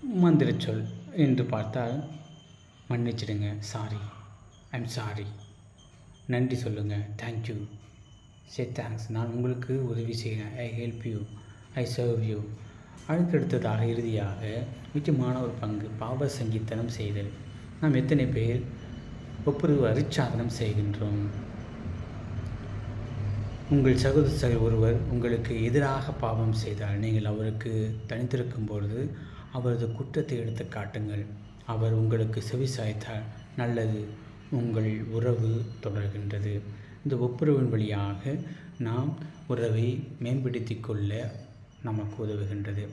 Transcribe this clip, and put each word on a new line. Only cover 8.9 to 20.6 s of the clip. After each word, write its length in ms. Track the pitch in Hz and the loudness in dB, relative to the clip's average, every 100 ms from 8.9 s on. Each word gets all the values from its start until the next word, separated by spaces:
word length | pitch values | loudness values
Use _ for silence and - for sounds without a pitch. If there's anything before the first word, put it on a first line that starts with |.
| 110 - | -6 -4
"நான் 180 | 113 117 | -2 0
உங்களுக்கு 600 | 120 123 123 - 131 123 | 0 0 0 -2 -2 0
உதவி 240 | 113 117 | -2 -2
செய்கிறேன், 440 | 113 117 107 104 104 | -2 -2 -4 -4 -6
I 240 | 117 113 | -6 -4
help 260 | 117 110 120 | -4 -4 -4
you, 180 | 107 - - - - - - | -4 -6 -10 -16 -18 -10 -4
I 120 | 120 - | -2 2
serve 380 | 120 113 110 104 | 2 2 2 0
you." 40 | 104 - - - - - - | -4 -8 -12 -18 -18 -18 -2
அடுத்தடுத்ததாக 760 | 160 175 160 - 123 113 107 | 2 4 4 2 2 2 2
இறுதியாக 840 | 113 117 113 110 98 98 107 113 123 - - | 2 2 0 0 0 -2 -4 -4 -6 -8 -4
முக்கியமான 480 | 151 147 139 123 127 | -2 2 2 4 0
ஒரு 100 | 123 | -2
பங்கு, 380 | 107 107 107 107 110 | -2 -2 -2 -4 -6
பாவ 260 | 110 131 143 | -4 0 0
சங்கீர்த்தனம் 640 | - 113 110 110 113 117 | 0 -2 0 -2 -2 -4
செய்தல். 420 | - 107 101 101 - - - - - | -4 -4 -2 -4 -8 -12 -12 -14 0
நாம் 120 | 156 | 4
எத்தனை 320 | 131 127 147 127 | 4 6 4 4
பேர் 380 | 113 113 120 - - - - - - - - - | 2 2 2 -2 -8 -10 -10 -10 -12 -12 -2 0
ஒப்புரவு 420 | 143 165 143 120 | 2 4 6 6
அருட்சாதனம் 640 | 110 - - 123 113 120 | 4 2 2 2 2 0
செய்கின்றோம்? 680 | - | 0